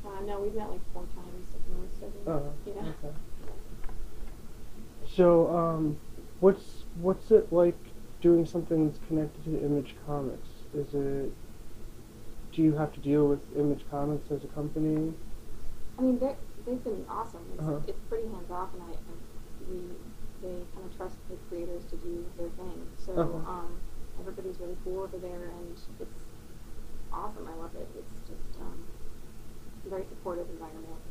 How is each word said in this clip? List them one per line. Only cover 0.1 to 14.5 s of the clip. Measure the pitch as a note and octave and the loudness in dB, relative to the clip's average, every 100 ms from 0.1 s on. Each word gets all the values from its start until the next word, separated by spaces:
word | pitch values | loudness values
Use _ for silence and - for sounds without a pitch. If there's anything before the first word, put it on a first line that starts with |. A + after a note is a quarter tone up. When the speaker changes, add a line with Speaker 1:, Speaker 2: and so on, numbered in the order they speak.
| G3 G3+ | -4 -2
Speaker 1:
no, | G3+ | 0
we've | G3+ | 2
met, | A3 G#3+ | 2 2
like, | - - | 2 4
four | F3 F3 | 2 2
times | - - - - | -2 -2 -4 0
at | - | 6
the | - - | 6 6
most, | - - | 2 -2
I | - | -4
think. | - D#3+ | -4 0
Speaker 2:
Oh, | D3+ C#3+ D3 - | 2 2 -2 -4
Speaker 1:
Yeah. | G3 G3+ C#3+ D3 | -4 -4 -2 -2
Speaker 2:
okay. | D3+ - - - - - - - - - - - - - - - - - - - - | -2 -2 0 0 -2 -4 2 2 4 2 0 -2 -4 -8 -8 -6 -6 -6 -2 0 8
So, | F3 E3+ E3 E3+ | 10 10 8 4
um, | E3 D#3+ D#3 D3+ - - - - | 2 2 0 0 -6 -10 -10 6
what's, | F#3 G3 - - - E3 | 6 6 -2 -8 -6 0
what's | F3+ F#3 - | 2 2 8
it | G#3+ - | 8 10
like | E3+ F3 E3+ - - - - | 6 6 4 -8 -10 -10 4
doing | E3+ E3+ E3 | 8 8 6
something | F3 E3 D#3+ D3+ | 0 2 4 4
that's | - - | 2 0
connected | D#3 D3+ - | 0 0 -4
to | D#3 D3+ | -2 0
Image | C#3+ C#3+ C3 - D3 | 2 2 0 -8 -4
Comics? | D3 C3+ A2 - - - | -2 -2 -4 -8 -8 -6
Is | D3+ C#3 | -4 -2
it, | C#3+ C#3 C#3 C3 - - - - - - - - - - - - | 0 0 0 -2 -4 -10 -10 -8 -6 -8 -10 -14 -10 -8 -6 -4
do | - | 4
you | D#3 D3+ | 4 4
have | D3 | 0
to | - | -2
deal | C#3+ D3 C#3+ | 2 6 6
with | C#3 - C#3+ | 4 0 0
Image | D3 C#3+ - | 2 2 -2
Comics | C#3+ C#3+ D3 - | -2 0 0 -2
as | C#3 | -6
a | |
company? | C#3+ | -4